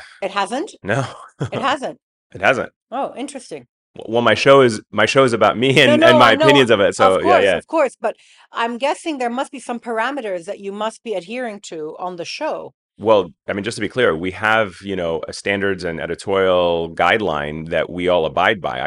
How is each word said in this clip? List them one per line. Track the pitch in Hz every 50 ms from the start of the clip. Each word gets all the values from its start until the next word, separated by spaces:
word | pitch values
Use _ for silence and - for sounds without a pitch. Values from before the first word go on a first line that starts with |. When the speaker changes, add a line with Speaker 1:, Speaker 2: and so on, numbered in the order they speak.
| - - - _ -
Speaker 1:
It | 185
hasn't? | 190 202 196 185 226 269 359 - - - -
Speaker 2:
No. | - 107 131 131 - - - - - _ _
<laughs> | 139 113 -
Speaker 1:
It | - -
hasn't? | 233 269 302 254 180 151 - _ _ _ _ _ _ _
Speaker 2:
It | 107 -
hasn't. | 113 135 113 90 - _ _ _ _ 220
Speaker 1:
Oh, | 262 262 190 -
interesting. | 220 262 294 - 269 - - - 139 127 _ _ _ _ _ _
Speaker 2:
W-, | - - - 110
well, | 117 120
my | 117 107
show | 107 - 139 139 139
is, | 131 120 110 104 - _ -
my | 104 107
show | 110 - 139 135
is | 127 117
about | 107 107 101 71
me | 101 123 135 131 151
and, | 139 127 294 -
Speaker 1:
No, | 330 -
Speaker 2:
and | -
Speaker 1:
no, | -
Speaker 2:
my | 127 117 110
Speaker 1:
no, | - 320
Speaker 2:
opinions | - - 139 131 113
of | 117 101
it. | 101 87 92
So, | - 107 95 95
Speaker 1:
of | 87 82
Speaker 2:
yeah, | - -
Speaker 1:
course, | - 98
Speaker 2:
yeah. | 98 90
Speaker 1:
of | 80 -
course. | _ - 330 294 233 - _
But | - 226 - - _ _ _ _ _ _ _
I'm | - 233 233 240 233
guessing | 269 277 370 - - 339 302 269
there | 247 233
must | 233 254 285 -
be | - 262
some | - - 240 233
parameters | - 247 233 220 220 254 285 285 226 208 185 180 170
that | 190 196 -
you | 196 196
must | 196 208 214 220 220 - _
be | 226 214
adhering | 185 170 175 226 254 254 233 208 208 - -
to | 185 160 151 156 160 -
on | 185 180 185
the | 170 165
show. | - - - 302 311 220 - 160 139 - _ _ _ _ _
Speaker 2:
Well, | 101 107 110 104 92 87 - _ _
I | - 98
mean, | 101 95
just | 110 110
to | 117
be | 107 95
clear, | - 127 123 104 82
we | 78 87 92 87
have, | 92 107 107 110 113 110 95 85 - 95
you | 98 98
know, | 92 87 82 82 78 - -
a | -
standards | - - 98 101 101 98 98 95 90 87
and | 87 82 78
editorial | 71 80 85 - - 104 98 98 95 92 92 90 87 87 85 85 85 82 82
guideline | 82 87 87 101 113 107 87 76 73 71 73 76 80 80 80
that | 85 80 - -
we | 85 87 87 90
all | 87 87 80
abide | 76 71 82 87 101 113 98
by. | 76 71 62 64 67